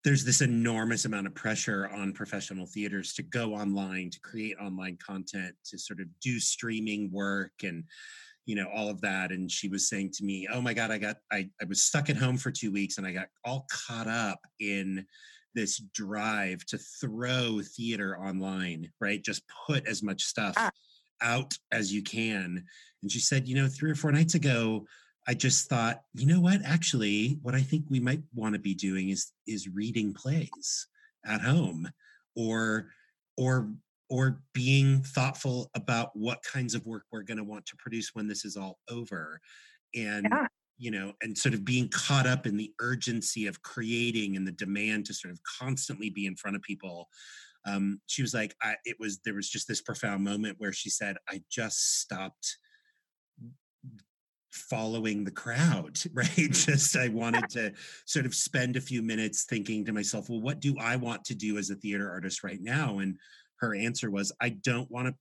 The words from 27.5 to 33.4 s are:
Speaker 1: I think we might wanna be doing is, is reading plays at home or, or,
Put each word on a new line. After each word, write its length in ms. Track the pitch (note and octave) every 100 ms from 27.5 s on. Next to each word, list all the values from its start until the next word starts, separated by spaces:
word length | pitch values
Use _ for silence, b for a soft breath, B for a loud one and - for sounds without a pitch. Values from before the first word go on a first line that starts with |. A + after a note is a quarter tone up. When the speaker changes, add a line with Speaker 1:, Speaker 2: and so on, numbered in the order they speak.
Speaker 1:
I 60 | C3
think 240 | C3+ D#3 D3+
we 100 | C3
might 220 | B2 D#3 -
wanna 240 | A#2+ A2 G#2
be 160 | G2+
doing 360 | F#2 G2 F#2+ F#2+
is, 200 | F#2+ - _ -
is 220 | G#2+ F#2
reading 460 | F#2 G#2+ A#2 G#2+
plays 720 | F#2+ B2+ D#3 - - - - - b b _ A2
at 160 | G#2+
home 480 | A#2 D#3+ G#2 E2 F2 b b b b
or, 560 | - A2+ A2+ A2 A2 B B B B _
or, 340 | -